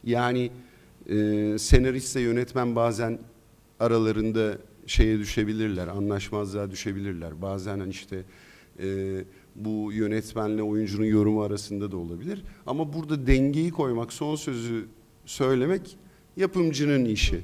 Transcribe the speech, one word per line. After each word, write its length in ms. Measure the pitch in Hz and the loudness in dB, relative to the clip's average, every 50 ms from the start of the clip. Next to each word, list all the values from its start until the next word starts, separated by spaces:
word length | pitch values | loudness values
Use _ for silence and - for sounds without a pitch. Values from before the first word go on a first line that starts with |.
| - | 0
Yani, 460 | 117 117 120 123 123 123 123 123 120 - - - - - - - - - - - - | 0 0 2 2 2 2 0 -2 -2 -6 -12 -20 -20 -20 -20 -20 -20 -20 -20 -6 -2
e, 480 | 98 107 107 107 107 104 107 107 107 110 | 0 2 2 2 2 2 2 0 0 -2
senaristle 640 | - - - 131 127 131 127 131 127 - - 135 | 4 6 6 6 8 4 0 -2 -4 -4 -2 0
yönetmen 560 | 123 117 117 120 123 117 - 127 123 120 117 | 0 2 2 0 0 0 -2 -2 0 0 2
bazen 420 | 113 117 117 110 107 117 113 117 - - - - - _ - - _ _ _ _ _ | 2 2 2 2 0 -2 -2 -4 -6 -8 -18 -20 -20 _ -20 -20 _ _ _ _ _
aralarında 760 | 113 117 117 113 113 110 107 107 107 110 107 113 110 107 101 - - - - - - | 2 4 4 4 4 2 2 2 0 0 2 2 2 0 0 -4 -10 -18 -20 -20 -10
şeye 320 | - - - 113 110 110 107 | -2 4 6 6 6 6 2
düşebilirler, 680 | 104 101 - - 107 104 107 110 110 107 98 90 90 | 0 0 0 0 2 2 0 0 0 0 0 -2 -4
anlaşmazlığa 840 | 87 90 101 101 101 101 101 98 101 104 104 104 98 98 104 101 98 | -4 -4 -2 -2 0 -2 -2 -4 -4 -4 -4 -4 -4 -4 -6 -6 -6
düşebilirler. 720 | 95 92 - 107 98 98 101 101 92 85 85 82 78 78 | -8 -8 -6 -6 -4 -4 -4 -4 -6 -6 -8 -10 -10 -8
Bazen 360 | 92 98 98 98 92 104 98 101 | -6 -6 -6 -6 -6 -6 -6 -6
hani 120 | 95 95 | -6 -6
işte, 340 | 92 - - - 98 92 92 95 - - - - - - - - - - | -8 -10 -12 -10 -10 -10 -10 -12 -20 -20 -20 -20 -20 -20 -20 -20 -14 -8
e, 340 | 92 95 98 98 95 95 95 95 - - - - - - - | -6 -4 -4 -4 -4 -4 -4 -6 -8 -10 -16 -20 -20 -20 -14
bu 360 | - 104 110 107 107 107 107 | -8 -6 -4 -2 -2 -4 -4
yönetmenle 720 | 104 107 107 104 107 107 104 - - 113 107 104 107 107 | -2 -2 0 0 0 -2 -4 -4 -6 -4 -2 -2 0 0
oyuncunun 440 | 107 107 107 107 110 98 98 101 110 | 0 0 0 0 0 -2 -2 0 2
yorumu 360 | 110 107 107 104 107 107 107 | 4 6 6 6 6 4 2
arasında 500 | 104 101 104 101 - - 104 101 101 101 | 0 -2 -4 -6 -6 -8 -6 -6 -6 -6
da 40 | 95 | -6
olabilir. 460 | 90 85 82 85 85 113 170 208 196 180 - - - - | -6 -6 -6 -8 -8 -6 -8 -8 -8 -10 -16 -18 -14 -8
Ama 260 | - 156 147 160 147 | -6 -4 -4 -4 -4
burada 340 | 147 165 160 147 156 143 131 | -4 -8 -4 -2 -4 -2 4
dengeyi 440 | 123 135 131 135 139 143 151 160 175 | 4 6 6 6 2 2 0 0 -2
koymak, 420 | 160 - 147 131 120 113 117 117 | 0 -2 0 0 0 -2 -2 -4
son 240 | - - 151 147 151 | -6 -6 -4 -2 -2
sözü 500 | 147 - - 131 117 113 117 117 113 98 110 - - - _ _ _ - | -4 -4 -6 -6 -4 -4 -4 -4 -4 -6 -8 -16 -20 -20 _ _ _ -18
söylemek 720 | - - - 139 131 135 127 127 156 190 180 180 - - - - - - - _ _ _ | -16 -2 0 2 4 4 4 4 2 0 -2 -2 -8 -18 -20 -20 -20 -20 -20 _ _ _
yapımcının 680 | - 190 185 190 185 175 160 147 135 147 147 143 135 127 | 0 0 0 2 2 2 2 2 2 2 4 4 4 4
işi. 360 | 113 107 101 - - - 85 | 2 2 2 2 2 2 -2